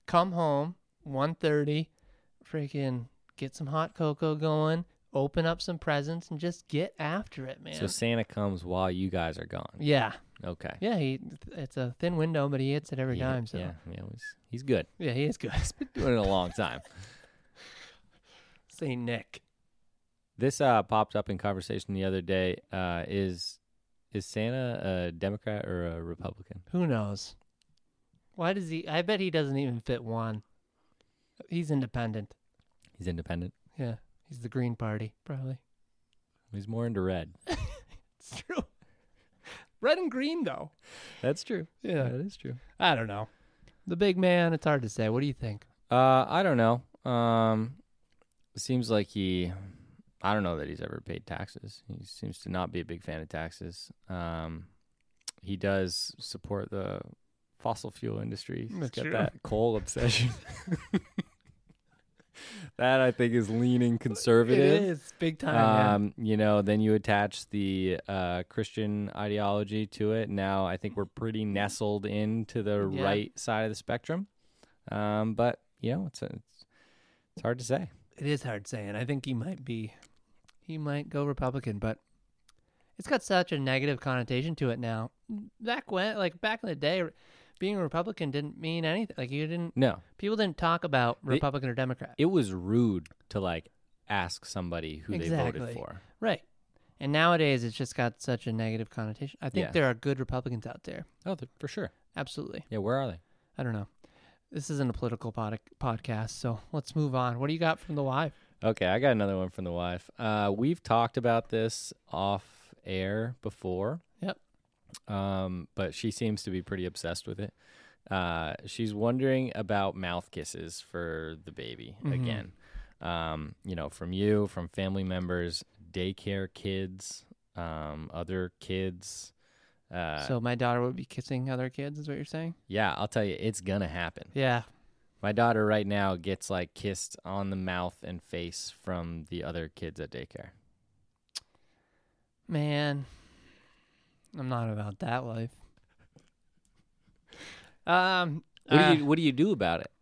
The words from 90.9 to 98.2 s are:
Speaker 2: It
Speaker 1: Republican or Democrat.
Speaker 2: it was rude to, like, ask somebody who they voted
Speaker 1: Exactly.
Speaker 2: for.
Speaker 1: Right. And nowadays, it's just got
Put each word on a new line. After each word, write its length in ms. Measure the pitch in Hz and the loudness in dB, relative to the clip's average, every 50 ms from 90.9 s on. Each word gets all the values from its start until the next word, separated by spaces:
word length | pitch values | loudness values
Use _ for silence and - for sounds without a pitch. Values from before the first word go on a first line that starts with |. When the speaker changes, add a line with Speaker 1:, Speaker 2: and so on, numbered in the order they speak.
| 139 131 120 117 120 - | 2 4 4 4 2 0
Speaker 2:
It 60 | - 139 | 0 0
Speaker 1:
Republican 400 | 127 156 151 139 135 139 135 127 | 2 2 2 0 0 0 -2 -2
or 60 | 117 | -2
Democrat. 400 | 131 131 127 123 - - - - - | 0 0 -2 -2 -4 -8 -6 2 4
Speaker 2:
it 60 | 147 | 4
was 260 | 180 190 160 117 98 95 | 6 6 4 4 2 0
rude 540 | 90 87 95 110 120 120 110 95 87 78 - - _ _ - | -2 0 4 4 6 6 6 4 2 -2 -6 -14 _ _ -6
to, 80 | - 104 | -2 0
like, 280 | 95 87 82 80 - - _ _ _ _ _ _ _ - | 0 0 0 -2 -4 -10 _ _ _ _ _ _ _ -2
ask 360 | 104 98 87 87 - - - | 0 0 0 -2 -6 -10 -12
somebody 500 | - - 98 90 87 85 82 80 78 78 78 | -8 -6 -6 -4 -4 -4 -4 -4 -6 -8 -8
who 140 | 80 - - 170 | -6 -4 -4 -2
they 100 | 82 160 | 0 0
voted 280 | 165 147 127 120 - | 0 0 0 0 -2
Speaker 1:
Exactly. 180 | - 120 120 120 | -4 -6 -6 -8
Speaker 2:
for. 260 | 117 - - - 90 - - _ _ | -8 -10 -12 -12 -16 -18 -20 _ _
Speaker 1:
Right. 200 | 220 226 170 - - _ _ _ _ _ _ _ _ _ _ - | -2 -2 -2 -2 -6 _ _ _ _ _ _ _ _ _ _ -6
And 140 | 143 139 | -2 0
nowadays, 500 | 147 156 165 175 175 160 156 143 135 120 120 | 4 6 6 6 6 6 6 4 4 2 0
it's 120 | 113 107 | -2 -4
just 180 | - 131 - - | -4 -6 -4 -2
got 260 | - 120 120 - - | 0 0 0 -2 -4